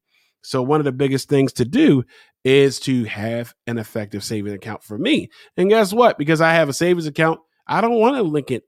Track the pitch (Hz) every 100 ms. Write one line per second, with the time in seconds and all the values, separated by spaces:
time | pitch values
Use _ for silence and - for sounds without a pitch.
0 | _ _ _ _ - 131 127 151 143 131
1 | 139 131 - 139 135 - 120 196 175 139
2 | - _ _ _ 131 139 139 123 - 127
3 | 104 101 110 117 117 _ - 117 107 113
4 | 104 101 - 110 101 101 113 104 - 107
5 | 208 285 - - - - 185 226 196 220
6 | 233 - 147 160 165 165 147 131 175 175
7 | 156 143 160 160 _ _ - 160 233 233
8 | 226 277 175 151 135 117